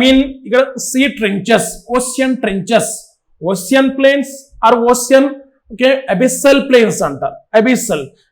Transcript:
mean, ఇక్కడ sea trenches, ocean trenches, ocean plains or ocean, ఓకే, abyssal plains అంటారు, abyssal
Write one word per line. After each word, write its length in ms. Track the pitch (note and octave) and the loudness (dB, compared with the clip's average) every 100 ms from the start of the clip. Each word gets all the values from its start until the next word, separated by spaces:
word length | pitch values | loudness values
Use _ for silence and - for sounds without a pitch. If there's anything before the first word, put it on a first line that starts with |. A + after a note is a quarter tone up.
mean, 160 | B3+ C4 C#4 - - | 4 4 2 -4 -2
ఇక్కడ 160 | A#3+ C4+ A#3+ - | 0 0 -4 -6
sea 200 | B3+ C#4 F#3+ | -2 -2 0
trenches, 460 | G#3 G3 - A3 E3+ - - B3 | -4 -2 0 0 0 -10 -4 -4
ocean 360 | B3+ - C4 B3+ | -4 -4 -2 -2
trenches, 440 | G#3+ G3 F3+ A3+ - - - _ _ - E3 | -4 -4 0 0 0 -8 -16 _ _ -10 -6
ocean 360 | F#3+ - C4+ C4+ C4+ | -4 0 0 0 2
plains 320 | C4+ C#4+ C4 - - - A3+ | 2 2 -2 -10 -20 -2 2
or 80 | A#3 A#3 | 2 2
ocean, 340 | A#3+ - C4+ C#4 C#4 - _ - | 0 4 2 2 -2 -18 _ -18
ఓకే, 180 | G#3+ B3+ C4+ - | -2 0 0 -2
abyssal 440 | F#3 B3+ B3+ C#4 C#4 - | 0 0 0 2 2 4
plains 300 | B3+ G#3+ E3 E3 | 2 2 0 -6
అంటారు, 280 | C3+ C#3 - _ A3 | -6 -10 -10 _ 0
abyssal 420 | A3 B3 - D#3+ C3 _ _ | 2 0 -2 -6 -6 _ _